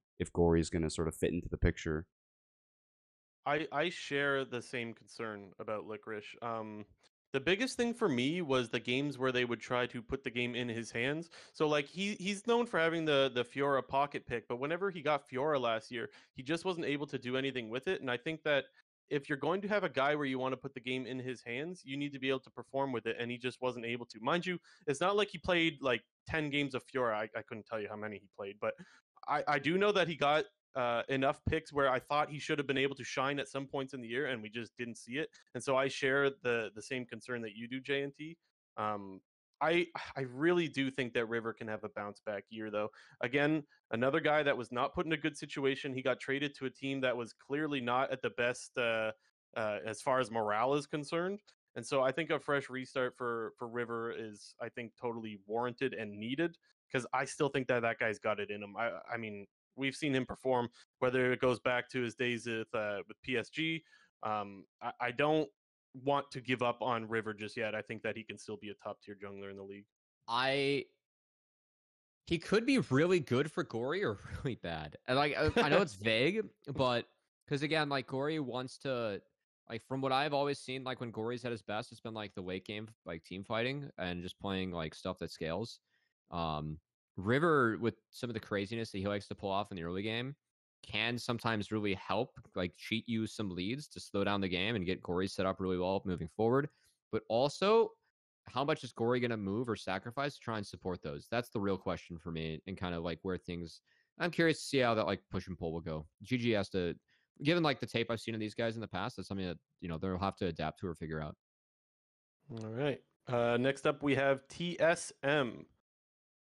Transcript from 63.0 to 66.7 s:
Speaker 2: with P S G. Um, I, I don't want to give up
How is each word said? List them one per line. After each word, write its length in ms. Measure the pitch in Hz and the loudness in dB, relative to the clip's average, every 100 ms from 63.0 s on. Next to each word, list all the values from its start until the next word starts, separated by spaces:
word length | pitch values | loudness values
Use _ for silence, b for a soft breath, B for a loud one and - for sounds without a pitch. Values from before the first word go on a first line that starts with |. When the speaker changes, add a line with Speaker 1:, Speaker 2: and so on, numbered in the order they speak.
| 92 | -6
Speaker 2:
with 140 | - | -10
P 160 | - 120 | -2 -2
S 140 | 107 | -2
G. 320 | - 160 160 b b b _ | -2 -2 -2 b b b _
Um, 420 | 110 107 101 98 - _ | -2 -2 -4 -10 -18 _
I, 100 | 117 - | -8 -4
I 120 | 123 | -2
don't 380 | 120 147 156 151 - _ _ _ | 2 4 4 0 -6 _ _ _
want 380 | 131 131 143 135 | -4 0 0 0
to 80 | 135 | -6
give 220 | 120 123 | -2 2
up 200 | 120 | 2